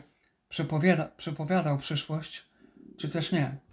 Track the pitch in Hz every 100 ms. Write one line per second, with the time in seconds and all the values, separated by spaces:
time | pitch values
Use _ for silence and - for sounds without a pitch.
0 | - _ _ _ _ - 151 151 180 165
1 | - - 160 151 151 185 156 139 - 147
2 | - 156 151 - - _ - - - -
3 | 147 165 147 175 131 135 -